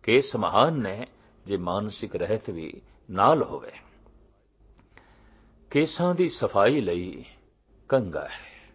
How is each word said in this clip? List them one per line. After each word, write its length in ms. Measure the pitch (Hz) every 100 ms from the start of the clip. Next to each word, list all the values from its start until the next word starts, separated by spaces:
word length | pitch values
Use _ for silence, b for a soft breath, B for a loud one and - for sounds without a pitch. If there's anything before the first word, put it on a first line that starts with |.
ਕੇਸ 340 | - 123 135 117
ਮਹਾਨ 440 | 90 95 147 156
ਨੇ, 260 | 104 101 - b b b 98
ਜੇ 100 | 98
ਮਾਨਸਿਕ 600 | 87 92 107 - 107 -
ਰਹਿਤ 340 | 87 110 -
ਵੀ 320 | 85 80 - b b -
ਨਾਲ 320 | 90 113 156
ਹੋਵੇ। 300 | 85 76 58 - - _ - _ _ _ _ _ _ _ b b b b b b b b _
ਕੇਸਾਂ 440 | 143 156 - 175
ਦੀ 140 | 175 175
ਸਫਾਈ 520 | - 107 98 104 147
ਲਈ 440 | 98 87 90 62 - - _ _ _ _ -
ਕੰਘਾ 360 | 135 98 76
ਹੈ 460 | 71 - - - -